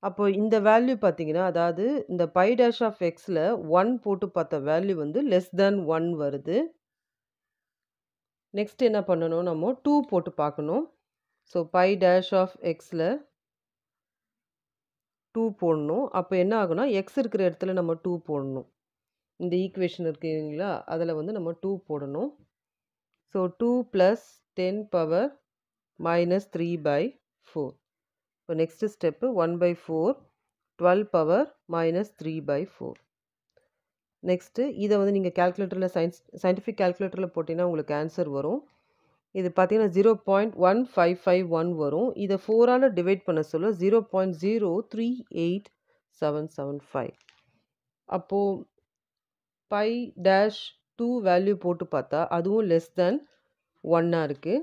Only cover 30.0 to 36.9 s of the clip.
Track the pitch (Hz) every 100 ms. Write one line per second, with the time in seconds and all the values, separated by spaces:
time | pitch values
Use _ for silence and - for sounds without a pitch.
30 | 170 269 _ _ _ _ _ _ 175 185
31 | 208 175 156 185 294 _ _ 165 165 170
32 | 208 _ 160 160 143 143 190 _ - -
33 | _ _ _ _ _ _ _ _ _ _
34 | _ _ 180 180 - - 269 233 208 208
35 | 196 202 185 180 180 180 196 185 185 180
36 | 165 - _ - 185 185 220 214 185